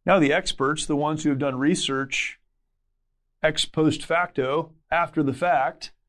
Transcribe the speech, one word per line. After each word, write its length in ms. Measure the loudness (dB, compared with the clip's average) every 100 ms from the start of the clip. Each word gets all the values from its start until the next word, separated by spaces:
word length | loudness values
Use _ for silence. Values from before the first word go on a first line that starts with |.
| 2
Now, 140 | 4
the 140 | 4
experts, 520 | 2 -2 -2 -2 -2 -2
the 100 | -2
ones 280 | 0 0
who 60 | 0
have 100 | 0
done 160 | 0 0
research 840 | 2 2 0 -4 -4 -4 -6 -8 _ _ _ _ _ _ _ _ _ -2
ex 240 | -2 0 -4
post 400 | 2 2 2 -2
facto, 680 | -2 -2 -2 -2 -2 -4 _ -4
after 320 | -2 -2 0
the 120 | -2
fact, 580 | 0 2 2 0 -4 -16 _